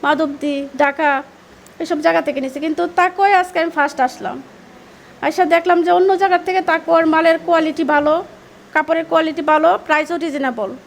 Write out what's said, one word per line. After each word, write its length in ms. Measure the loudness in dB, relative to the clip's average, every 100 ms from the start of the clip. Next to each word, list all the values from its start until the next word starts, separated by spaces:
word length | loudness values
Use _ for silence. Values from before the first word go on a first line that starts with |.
মাধবদী, 640 | 0 0 -2 -4 -6 -6 -8 -2
ঢাকা, 460 | -2 2 0 0 -4 -20 -20 -20 -20 -12
এসব 220 | -6 0
জায়গা 200 | 2 0
থেকে 200 | -2 -4
নিছি। 180 | -6 -6
কিন্তু 280 | -6 -2 -2
তাকোয় 460 | 0 0 2 4
আজকে 260 | 4 2 -2
আমি 120 | -2
ফার্স্ট 280 | 0 -2 0
আসলাম, 440 | -2 -2 -10 -10 -16 -20 -20 -20 -20 -20 -20 -6
আইসা 240 | -4 0 2
দেখলাম 380 | 2 2 0
যে 80 | 2
অন্য 260 | 2 4 2
জায়গার 280 | 2 0 0
থেকে 160 | -2
তাকোয়ার 460 | 0 -2 2 2 4
মালের 320 | 4 4 2 2
কোয়ালিটি 380 | 0 0 -2
ভালো, 400 | 0 2 2 0 -2 -16 -20 -20 -6
কাপড়ের 320 | -4 0 -2 0
কোয়ালিটি 360 | 0 0 -2
ভালো, 380 | 2 4 4 0 0
প্রাইসও 320 | -2 0 -4
রিজনেবল। 540 | -4 -4 -4 -4 -8 -8